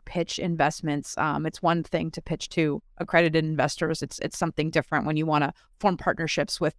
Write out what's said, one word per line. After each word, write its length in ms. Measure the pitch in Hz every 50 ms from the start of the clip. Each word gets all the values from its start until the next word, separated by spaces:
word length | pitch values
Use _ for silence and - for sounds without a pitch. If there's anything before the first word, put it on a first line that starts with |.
| -
pitch 340 | - - 175 170 - - -
investments, 800 | - 175 170 160 151 147 151 - - 156 143 143 - - -
um, 300 | - - 156 143 147 156
it's 160 | 160 - -
one 200 | - 165 170 170
thing 280 | 160 - - 165 160 160
to 100 | - -
pitch 280 | - - 170 - - -
to 320 | - 175 160 151 143 - - _ - -
accredited 460 | 175 - - 170 175 165 156 165 160
investors. 580 | 156 156 143 127 - - - 170 160 160 -
It's, 160 | 147 - - -
it's 180 | - - -
something 340 | - 185 165 - - 156 160
different 360 | - 160 - - 160 147 -
when 100 | 151 156
you 100 | 151 156
wanna 280 | 160 151 147 147 143 - _ _ _ _ -
form 180 | - 208 180
partnerships 640 | - - 180 - - 165 156 - - 143 - - -
with 140 | 170 147 -